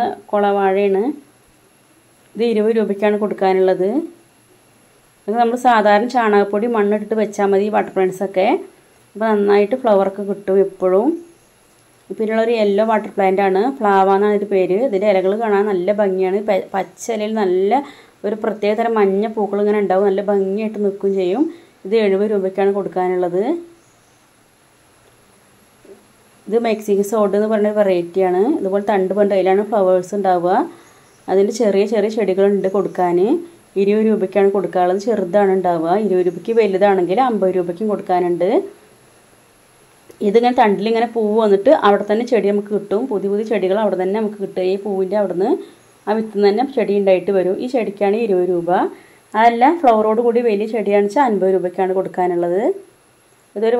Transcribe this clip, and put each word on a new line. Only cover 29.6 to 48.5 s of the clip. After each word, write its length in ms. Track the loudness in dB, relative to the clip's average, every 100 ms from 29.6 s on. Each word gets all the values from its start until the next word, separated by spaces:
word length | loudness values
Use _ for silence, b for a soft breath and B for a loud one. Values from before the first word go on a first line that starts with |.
| 0
ഫ്ലവേഴ്സ് 420 | 0 2 2 0 -2
ഉണ്ടാവുക. 320 | 0 0 2 0 -2 B B B B _ -2
അതിൻ്റെ 240 | 0 0 0
ചെറിയ 240 | 2 2 0
ചെറിയ 180 | 0 0 0
ചെടികളുണ്ട് 520 | -2 2 2 2 0 -2
കൊടുക്കാൻ. 420 | -2 -2 0 2 2 0 B B _ -2
ഇരുപത് 220 | 0 2 2
രൂപയ്ക്കാണ് 420 | 0 0 2 2 0
കൊടുക്കാനുള്ളത്. 440 | -2 0 0 0 -2
ചെറുതാണ് 460 | -2 0 0 2 2
ഉണ്ടാവുക. 380 | 0 0 0 0 0
ഇരുപത് 180 | 0 0
രൂപയ്ക്ക് 260 | -2 -2 0
വലുതാണെങ്കിൽ 600 | 2 2 2 2 0 0 0
അമ്പത് 240 | 0 0 0
രൂപയ്ക്കും 300 | -4 -4 -4 -4
കൊടുക്കാനുണ്ട്. 560 | -2 -2 0 0 0 0 -2 -10 -20 _ _ _ _ _ _ _ _ _ _ _ -20 -6 0
ഇതിങ്ങനെ 280 | 2 4 4
തണ്ടിലിങ്ങനെ 480 | 4 2 0 0 -2
പൂവ് 220 | -2 0 2
വന്നിട്ട് 280 | 4 4 4 4 4
അവിടെ 180 | 2 0
തന്നെ 160 | -2 0
ചെടി 160 | 0 0
നമുക്ക് 220 | -2 -2 -6
കിട്ടും. 260 | -4 -4 -2
പുതിയ 160 | -4 -2
പുതിയ 140 | -4 -2
ചെടികൾ 260 | -2 0 0
അവിടെ 140 | 0 -2
തന്നെ 140 | -2 -2
നമുക്ക് 180 | -4 -6
കിട്ടും. 180 | -8 -4 -2
ഈ 20 | -4
പൂവിൻ്റെ 340 | -4 -4 -2 -2
അവിടെ 140 | -2 -2
നിന്ന് 120 | -2 -2 B B B _ -4
ആ 60 | -4
വിത്തിൽ 200 | -4 0
നിന്ന് 120 | 2
തന്നെ 140 | 2 -2 -2
ചെടി 180 | 0 0
ഉണ്ടായിട്ട് 320 | 2 2 2 0
വരും. 180 | 0 -2
ഈ 40 | -4
ചെടിക്കാണ് 440 | -4 -4 -2 0 0 0
ഇരുപത് 200 | 0 0